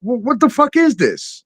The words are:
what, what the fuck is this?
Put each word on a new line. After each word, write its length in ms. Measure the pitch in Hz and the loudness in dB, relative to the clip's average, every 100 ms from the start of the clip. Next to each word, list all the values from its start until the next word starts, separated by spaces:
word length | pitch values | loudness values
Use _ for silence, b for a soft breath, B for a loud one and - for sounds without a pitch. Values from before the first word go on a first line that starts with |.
what, 200 | 190 247 | -6 -6
what 180 | 214 269 | -2 0
the 100 | 302 | 0
fuck 260 | 214 285 311 | 2 0 2
is 200 | 330 202 | 2 2
this? 460 | 139 85 - - | -2 -2 -12 -18